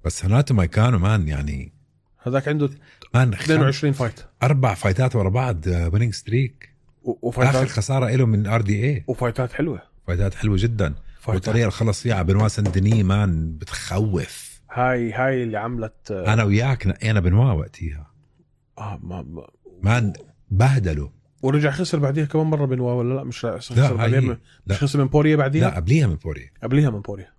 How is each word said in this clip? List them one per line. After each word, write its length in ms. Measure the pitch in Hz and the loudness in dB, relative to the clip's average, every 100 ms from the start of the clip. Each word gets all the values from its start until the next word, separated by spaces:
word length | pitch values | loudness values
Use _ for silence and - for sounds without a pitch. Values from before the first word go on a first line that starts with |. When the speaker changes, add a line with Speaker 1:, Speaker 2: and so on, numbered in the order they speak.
| 82 | -6
Speaker 1:
بس 200 | - 92 | -4 2
هناتو 280 | 117 139 | 2 4
مويكانو، 460 | 117 85 - 117 113 | 2 2 2 2 2
مان، 280 | 92 107 76 | 2 0 0
يعني 460 | 71 73 69 - _ _ _ _ _ | -4 -4 -6 -10 _ _ _ _ _
Speaker 2:
هذاك 300 | 123 135 147 | -4 -4 -2
عنده 220 | 151 143 143 - _ - | -2 -2 -4 -20 _ -2
Speaker 1:
مان، 220 | 123 127 98 | 2 2 0
خم-، 60 | |
Speaker 2:
اثنين 200 | - 156 | 2 4
وعشرين 320 | 135 135 147 | 4 2 -2
فايت. 260 | 135 120 - - _ | 0 -4 -6 -20 _
Speaker 1:
أربع 300 | 127 143 127 | 2 2 2
فايتات 420 | 95 101 92 127 120 | 0 0 2 2 2
ورا 140 | 95 | 0
بعض، 380 | 101 127 87 82 | 0 -2 -2 -2
آه، 220 | 87 85 | 0 2
ويننج 200 | 98 117 | 2 0
streak. 560 | - - 113 135 - - _ _ _ | -2 -2 0 0 -6 -20 _ _ _
Speaker 2:
و-، 240 | - - 120 | -8 -4 -4
وفايتات 280 | 120 127 131 | 2 2 4
Speaker 1:
آخر 120 | 131 | 0
خسارة 480 | - 107 135 123 131 | -2 0 0 2 2
إله 100 | 123 | 4
من 220 | 104 104 | 2 2
ار 140 | 113 | 0
دي 240 | 101 104 123 | 0 0 0
اي. 180 | 143 - | -2 -4
Speaker 2:
وفايتات 460 | 123 123 113 123 | -2 -2 -2 -4
حلوة. 280 | - 156 101 - - - | -2 -4 -4 -14 -16 -4
Speaker 1:
فايتات 260 | 87 98 | 0 0
حلوة 240 | - 104 95 | 0 0 2
جدًا. 300 | 117 113 - | 2 2 -2
Speaker 2:
فايتات. 380 | 69 - - - | -2 -12 -12 -4
Speaker 1:
والطريقة 320 | 95 110 110 | -2 0 2
اللي 100 | 110 | 0
خلص 300 | - 113 98 | 0 -2 0
فيها 140 | 123 104 | -2 0
على 80 | |
بنوا 240 | 87 98 107 | 2 4 2
سندني، 560 | - 101 90 98 113 | 0 0 2 4 4
مان، 540 | 95 101 101 80 80 78 | 4 2 2 0 -2 -8
بتخوف. 1040 | - - - 92 107 87 - - - - _ | -12 -12 -4 -2 0 -2 -4 -12 -18 -20 _
Speaker 2:
هاي، 420 | - 127 123 120 | -2 0 0 -2
هاي 300 | 107 131 131 | -2 -2 0
اللي 140 | 117 107 | -2 -6
عملت، 540 | 113 120 110 _ - | -6 -6 -8 _ -8
آه، 220 | 98 90 | -4 0
Speaker 1:
أنا 100 | 113 | 2
وياك 440 | 107 104 127 127 98 | 4 2 2 0 -2
نقينا 320 | - 110 107 | -2 0 2
بنوا 340 | 87 98 127 | 4 4 4
وقتها. 580 | 90 - - 82 73 76 _ _ _ _ _ _ - | 0 -4 -8 -10 -10 -16 _ _ _ _ _ _ -14
Speaker 2:
آه، 220 | 104 101 | -12 -10
ما، 180 | 87 92 | -10 -12
ما 260 | 65 80 - _ - 90 | -12 -14 -16 _ -20 -4
Speaker 1:
مان، 300 | 95 120 107 - - _ _ | 0 2 0 -6 -18 _ _
بهدله. 600 | 98 127 135 92 76 69 _ _ _ | 2 4 4 0 -4 -6 _ _ _
Speaker 2:
ورجع 300 | 131 147 147 | 0 2 0
خسر 280 | 139 180 160 | -2 -2 0
بعديها 260 | 139 143 147 | 0 0 0
كمان 200 | 156 156 | 0 0
مرة 200 | 156 143 | 0 -2
بنوا، 280 | 127 123 | -2 -2
ولا 200 | 123 120 | -2 -2
لا؟ 100 | 135 | -4
مش 220 | 135 113 117 | -6 -8 -6
خسر 300 | 87 - 120 | -6 -2 2
Speaker 1:
لا، 140 | 135 | 2
هاي 80 | 101 | 2
Speaker 2:
بعدين 220 | 113 131 | 2 2
Speaker 1:
هي. 80 | 127 | 0
Speaker 2:
من، 100 | 117 _ _ - | -4 _ _ -6
Speaker 1:
لا. 100 | 98 | -2
Speaker 2:
مش 40 | |
خسر 200 | 139 143 | 0 0
من 60 | 131 | 2
بوريا 300 | 147 151 151 | 4 4 2
بعديها؟ 340 | 139 151 120 | 2 2 0
Speaker 1:
لا، 60 | 90 | 0
قبليها 320 | 82 156 127 | 2 2 2
من 80 | 78 | 0
بوريا. 360 | - 71 - - | -6 -10 -14 -12
Speaker 2:
قبليها 260 | 113 135 147 | -2 2 2
من 100 | 104 | -2
بوريا. 340 | 101 101 87 | -10 -12 -14